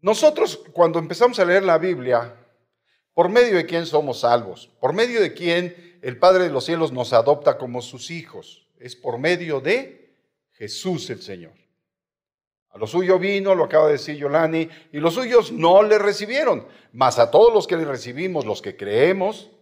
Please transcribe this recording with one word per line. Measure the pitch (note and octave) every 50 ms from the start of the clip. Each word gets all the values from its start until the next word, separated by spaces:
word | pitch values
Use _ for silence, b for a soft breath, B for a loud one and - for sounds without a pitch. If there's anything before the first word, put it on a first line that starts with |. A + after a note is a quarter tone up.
nosotros | - F#3+ A3 A3 - D4+ D4+ E4 A4 - - - - - -
cuando | - F3 E3 D#3+ E3+
empezamos | D#3+ D3+ F3+ - A#3 B3 A#3+ -
a | F#3+
leer | F3 F3+ F#3+ F#3+
la | F#3+ E3+ D#3+
Biblia, | D#3+ F#3 F3+ C#3+ B2+ B2+ B2 A#2 A#2 A#2 - _ _ _ _ _ _ _ _ _ _ _ _ _ _ _ _
¿por | - E3 F3+
medio | G3+ A#3+ B3 A#3+ G3+
de | F3+ D#3+
quién | E3 E3 E3+ E3+
somos | D#3 C#3 D3+ D3+ C#3+ B2 -
salvos? | - A#2+ A#2+ A#2+ A2 F#2+ F2 - - _ _ _
¿Por | - C3 D#3
medio | G3 A3+ B3 A#3+ A3+
de | G3+ D#3+ -
quién | - F3 E3+ E3+ F3 F3+ F3 F3 - _ - _ _ -
el | B2+ B2 A#2
Padre | - F#3 F#3 F#3 F#3
de | E3+
los | D3 C3 B2
cielos | - E3 E3 E3 D3+ C3
nos | B2+ B2 A2+ C3
adopta | A#2 A#2 C3+ D3 D3 - D3+ C3+
como | - - B2 A#2+ B2+
sus | A#2+ - - B2+ - -
hijos? | E3+ E3+ D3+ - - G2+ - - - _ _ _ _ _
Es | A#2+ B2 -
por | _ _ B2+ A#2 A#2+
medio | C3+ D#3+ F3+ F3 F3 E3 D3+ C3+
de | A#2+ D3 G3+ B3+ C4+ C4 - _ _ _ _ _ _ _ _ _ _ _ _
Jesús | _ A2+ G2+ - - - F#3 F3+ D3+ - -
el | B2 F#2+ -
Señor. | - G2 F2+ E2+ D#2+ _ _ _ _ _ _ _ _ _ _ _ _ _ _ _ _ _ _ _ _ _ _ _ _
A | _
lo | G2 A2
suyo | G#2+ C3 F3 F#3 F3+ F#3+ F#3
vino, | F3 G3 G3+ G3 G3 G3 F#3+
lo | F3 D#3
acaba | - - D#3 D#3
de | D3+ D3
decir | C3+ - - D3+
Yolani, | D3 C#3+ C#3+ C#3+ D#3+ E3 D#3+ D#3+ D#3+ D#3+ D#3+ B B B B -
y | D3
los | D3+ E3+ E3
suyos | B3 B3+ A#3 B3 A#3+ G#3 - -
no | D3+ D#3+ E3 F3+ G3 G#3+
le | G#3+ G#3+
recibieron. | G#3+ G#3 G3+ G3+ - G3+ G#3 A#3+ C#4 D#4 B3+ F#3 B2 - b b b b b b
Mas | A#2+ C3 B2+ B2 B2
a | A#2 A#2
todos | - D#3+ G#3+ A#3+ A3+
los | G#3 F3
que | - F3+ E3
le | D#3+
recibimos, | D3 C3+ B2 - B2 B2 C3+ F3 F#3+ F3+ D#3 B2+
los | G#2+ G#2 -
que | - G2+ F#2
creemos | - G2+ G2+ G#2 A2+ C3+ E3 F#3 G3 F#3 G3+ G#3+ - - - _ _